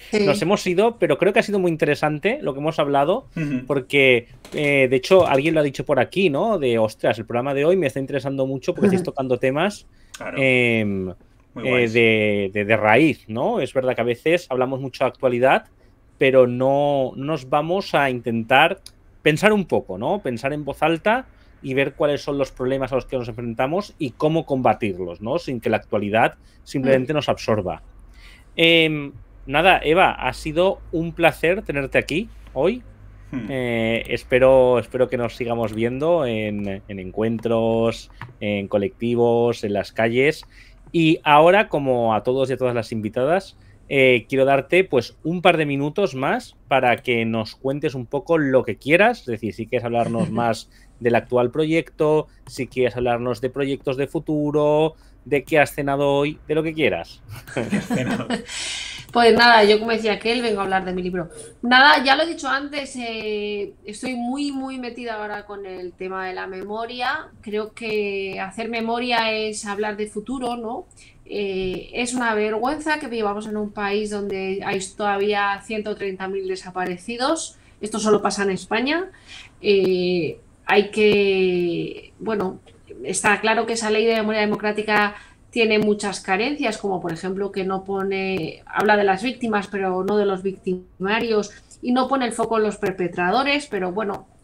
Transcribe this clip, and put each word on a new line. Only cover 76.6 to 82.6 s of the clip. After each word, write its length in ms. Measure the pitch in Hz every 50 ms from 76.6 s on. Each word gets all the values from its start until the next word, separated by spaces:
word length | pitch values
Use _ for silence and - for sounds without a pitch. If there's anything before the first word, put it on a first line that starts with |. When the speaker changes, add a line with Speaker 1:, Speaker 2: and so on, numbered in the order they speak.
| - 185 185 185 180 180 180 180 - - 233 233 254 285 330 320 - - - - - - - -
Speaker 1:
Esto 180 | - 214 - 214
solo 200 | 202 214 208 208
pasa 220 | 208 202 190 208
en 80 | 202 196
España. 600 | 190 185 - - 208 226 247 269 311 339 381 370 - - - - - - - - _ _
Eh, 760 | - 208 202 196 185 185 185 180 180 180 180 175 160 131 - - - - _ _ -
hay 240 | - 185 208 202 202
que, 1200 | - 220 214 214 208 202 202 196 190 190 185 185 180 175 175 170 170 165 160 160 - - - - _ -
bueno, 400 | - 214 220 202 185 185 - -